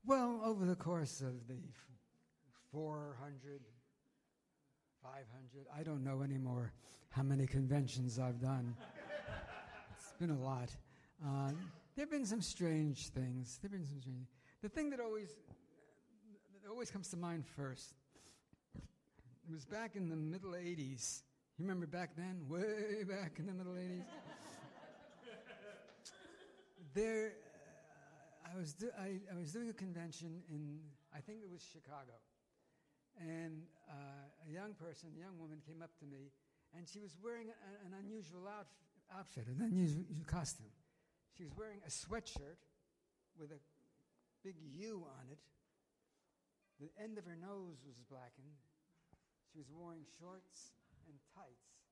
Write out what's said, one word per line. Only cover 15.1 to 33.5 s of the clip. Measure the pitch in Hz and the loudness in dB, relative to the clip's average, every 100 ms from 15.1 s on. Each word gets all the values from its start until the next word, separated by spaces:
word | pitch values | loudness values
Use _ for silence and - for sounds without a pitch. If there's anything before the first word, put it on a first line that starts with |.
| 214 196 - - - - - - - _ 214 214 202 - 196 | 0 -2 -10 -16 -18 -18 -20 -20 -20 _ -20 -20 -20 -20 -12
that | 202 | -6
always | 233 240 | -2 -2
comes | 196 175 | -2 -2
to | 175 | 0
mind | 175 165 | 2 0
first, | - - 139 127 - - _ - - - _ - _ | -2 -2 -2 -2 -10 -14 _ -20 -20 -20 _ -20 _
it | - - _ _ - - - 165 | -10 -10 _ _ -20 -20 -16 -8
was | 160 | -8
back | 131 208 226 202 | -4 -4 -2 0
in | 175 | 2
the | |
middle | 160 156 180 185 | 4 2 0 -2
eighties. | 175 175 165 135 131 110 - - _ _ - | 0 0 0 0 0 0 -2 -6 _ _ 0
You | |
remember | 185 185 165 | 2 4 2
back | 175 175 | 0 -2
then? | 156 180 185 139 | -2 -2 -2 0
Way | 170 214 214 214 208 | 4 4 4 2 2
back | 196 196 170 - | 2 0 0 0
in | 185 | 0
the | |
middle | 185 185 | 0 0
eighties. | 180 180 180 - 302 151 - - - 127 - - - - - 240 214 - 185 208 - - - - - - - - - - - 160 | 0 0 -2 -4 -8 -10 -10 -10 -12 -12 -14 -14 -16 -18 -16 -12 -12 -12 -12 -10 -12 -16 -14 -14 -14 -16 -16 -16 -18 -20 -16 0
There, | 156 226 220 214 | 4 6 4 2
uh, | - - - - - - - - - - - 165 | -2 -14 -16 -18 -18 -18 -20 -18 -18 -18 -14 -6
I | 185 | -2
was | 160 | -2
do-, | 151 233 202 | 0 -2 0
I, | 196 190 196 | -2 -2 -2
I | 175 | -4
was | 156 | -2
doing | 208 233 | 0 -2
a | |
convention | 220 190 170 170 - 165 165 170 | -2 -2 -2 -4 -4 -4 -6 -4
in, | 151 147 151 151 135 _ | -4 -2 -6 -10 -16 _
I | 147 | -10
think | 165 214 | -8 -10
it | 202 | -10
was | 175 | -10
Chicago. | - 160 135 143 127 117 _ _ _ _ _ _ _ _ _ 220 | -12 -16 -12 -12 -12 -16 _ _ _ _ _ _ _ _ _ -6
And, | 165 165 165 | -4 -2 -2